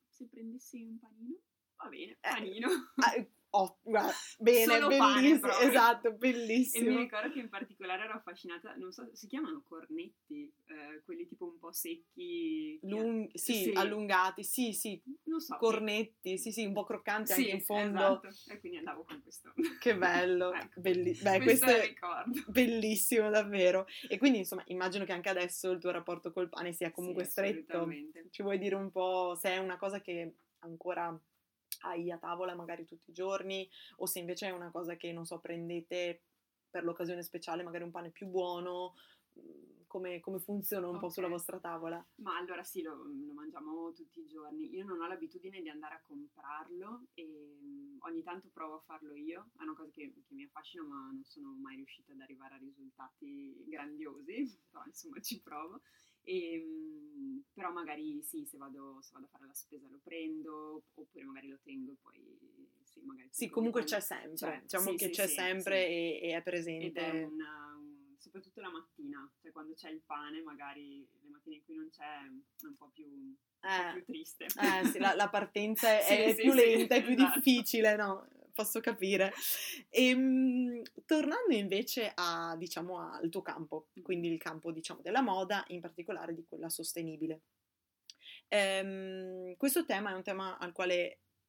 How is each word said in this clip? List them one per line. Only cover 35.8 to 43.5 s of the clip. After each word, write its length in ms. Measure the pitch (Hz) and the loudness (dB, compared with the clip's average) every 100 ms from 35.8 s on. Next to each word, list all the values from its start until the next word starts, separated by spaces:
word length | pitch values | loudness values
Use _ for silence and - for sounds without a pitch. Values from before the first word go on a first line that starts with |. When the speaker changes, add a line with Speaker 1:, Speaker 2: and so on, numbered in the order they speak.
| 165 180 175 170 _ _ _ _ _ | -6 -4 -4 -6 _ _ _ _ _
Speaker 2:
per 140 | 180 | -4
l'occasione 380 | 170 170 170 175 | -4 -4 -4 -6
speciale 420 | 170 170 170 170 | -8 -10 -6 -6
magari 200 | 175 170 | -6 -8
un 80 | 175 | -8
pane 180 | 170 170 | -10 -12
più 180 | - 196 | -12 -4
buono, 680 | 185 180 175 180 180 180 - - _ _ - | -2 -2 -2 -4 -6 -6 -10 -20 _ _ -20
mm, 440 | - - - _ _ | -20 -20 -20 _ _
come, 320 | 185 185 175 | -8 -6 -6
come 200 | 170 190 | -6 -6
funziona 480 | 180 202 - 202 175 | -4 -6 -4 -4 -4
un 100 | 175 | -4
po' 120 | 180 | -6
sulla 180 | 170 180 | -4 -4
Speaker 1:
Ok. 60 | |
Speaker 2:
vostra 260 | 175 - 185 | -4 -6 -8
tavola? 440 | 170 165 165 170 - - | -8 -8 -6 -8 -12 -14
Speaker 1:
Ma 220 | 190 175 | -8 -6
allora 260 | 180 175 | -6 -8
sì, 180 | 180 185 | -8 -8
lo, 140 | 160 139 | -8 -10
lo 380 | 139 139 147 | -12 -12 -12
mangiamo 600 | 147 156 | -12 -14